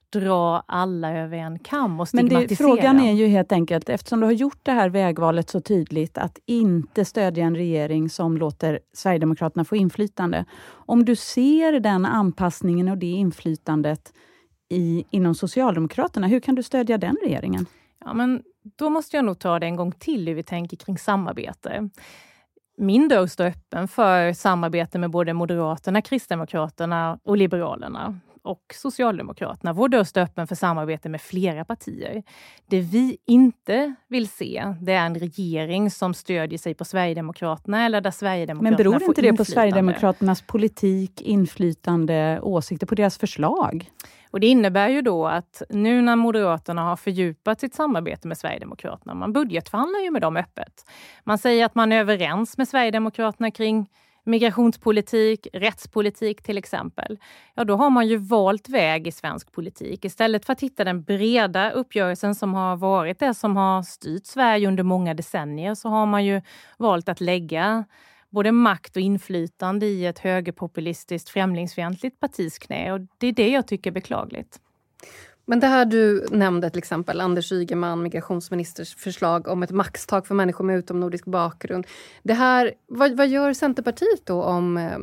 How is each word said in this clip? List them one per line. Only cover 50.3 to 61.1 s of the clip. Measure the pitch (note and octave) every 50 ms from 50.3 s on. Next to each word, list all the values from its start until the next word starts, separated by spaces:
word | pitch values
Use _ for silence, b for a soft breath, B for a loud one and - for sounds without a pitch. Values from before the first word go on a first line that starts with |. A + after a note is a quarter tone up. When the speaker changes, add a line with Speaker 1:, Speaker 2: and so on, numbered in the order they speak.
| D#3+
Speaker 1:
öppet. | E3+ F3 - - - - - _ _ - B B B B B B B B
Man | G#3+ G#3+ G#3
säger | - B3 A#3 A#3 A#3
att | A3+ -
man | A#3 A3+ A3
är | A3 A3+
överens | G#3+ G3 G#3+ F#3 F3 D3 D#3+ G3 A3+ - - -
med | C4 -
Sverigedemokraterna | - C4+ A#3+ A3+ G#3+ A3 A3 A3 - - A3+ A3 G3+ - A#3 A3
kring | G#3 - A3 A3 A3 A3 G3+ - _ _ _ _ _ _ -
migrationspolitik, | A3 A3+ A3+ A#3+ A#3 F3+ A#3+ A#3+ A#3 A3 - - A3+ G#3+ G#3 G3+ - - A3 A3 G#3+ A3 G#3+ - -
rättspolitik | - F#3+ G3 A3 G3 - - - - A3 G#3 G#3 G3+ - A3+ G#3+ G#3 -
till | - - G#3 G3
exempel. | - - - - - F3 - - - - G#3+ G3+ b b b b b b b
Ja, | b A#3+
då | G3+ G3+
har | G3 C#4+ C#4+
man | C4 B3 A3+ A3
ju | A3+
valt | G#3+ G3 F#3+ A#3 A3 F#3+ F#3+ G#3 G3+ - -
väg | C4 A#3+ F3 D#3 D#3+ D#3+ D#3+
i | E3+
svensk | D#3+ - - D#3 D#3 D3 - _
politik. | - - E3 F3 - - - - - G3 -
Istället | F#3+ - - A3+ A3+ A3 G#3 -
för | -
att | C4 -
hitta | C#4 B3+ - - G3+
den | F#3 F3+ F3+
breda | D3+ -